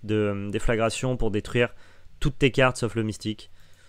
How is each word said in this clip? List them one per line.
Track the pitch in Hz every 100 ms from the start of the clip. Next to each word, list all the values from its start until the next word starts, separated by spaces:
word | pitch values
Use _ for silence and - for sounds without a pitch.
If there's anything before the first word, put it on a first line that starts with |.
de, | 104
euh, | 107 104 101 101
déflagration | 107 - 110 113 - 127 123
pour | 110
détruire | 104 - 120 120 - - - - -
toutes | 147 -
tes | 139
cartes | 135 127 -
sauf | 113 113
le |
mystique. | 107 101 113 107 - - - -